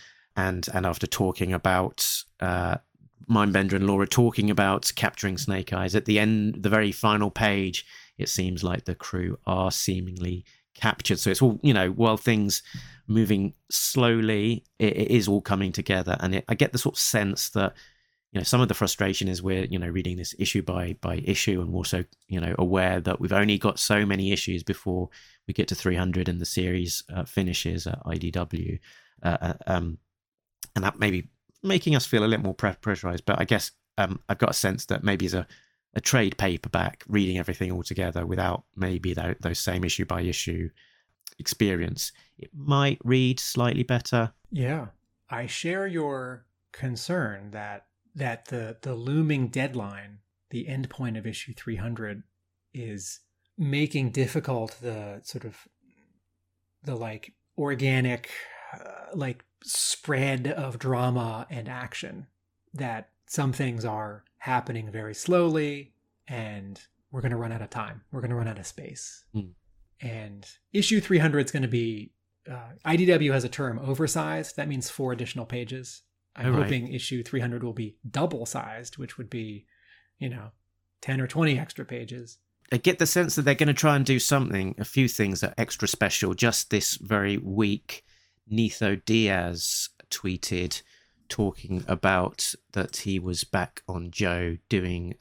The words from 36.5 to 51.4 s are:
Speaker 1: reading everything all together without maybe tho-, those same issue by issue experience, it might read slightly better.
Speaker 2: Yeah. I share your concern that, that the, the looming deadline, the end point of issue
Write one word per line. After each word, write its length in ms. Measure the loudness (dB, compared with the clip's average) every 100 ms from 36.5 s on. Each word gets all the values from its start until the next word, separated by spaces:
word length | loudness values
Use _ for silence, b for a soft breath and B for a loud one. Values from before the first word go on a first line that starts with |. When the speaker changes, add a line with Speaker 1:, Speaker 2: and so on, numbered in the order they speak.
| 0 0 0 0 -4 0
Speaker 1:
reading 320 | 2 4 2
everything 320 | -2 -2 -2
all 100 | -2
together 460 | -4 -2 -2 -2 -2
without 380 | 0 0 -2 -6 -4
maybe 380 | -2 -2 -2 -2
tho-, 180 | -4 -4
those 180 | -4 -2
same 260 | -2 -2
issue 220 | -2 -2 -2
by 160 | -2
issue 480 | -2 -2 -4 -4 -6 -8 b b b _ -20 -10
experience, 720 | -8 0 2 2 -2 -4 -8 b b b
it 140 | -18
might 460 | -8 2 4 4 2
read 360 | 2 4 4 2
slightly 420 | -2 0 2 2
better. 520 | 0 0 2 0 0 -4 _
Speaker 2:
Yeah. 360 | -4 -2 -2 -6 -14 _ _ _
I 160 | -8 -6
share 400 | -6 -4 -2 -2
your 580 | -2 -4 -4 -8 -12 _ _ _
concern 760 | -8 -6 -6 -2 -2 -2 -4 -10
that, 360 | -12 -10 -12 -16 _ _
that 320 | -6 -6 -6 -8
the, 320 | -8 -8 -10
the 120 | -8
looming 540 | -8 -2 0 2 2 0
deadline, 720 | -2 -4 -4 -8 -10 -16 -20 _ _ _
the 160 | -10 -6
end 240 | -6 -6
point 260 | -6 -6 -4
of 80 | -6
issue 280 | -10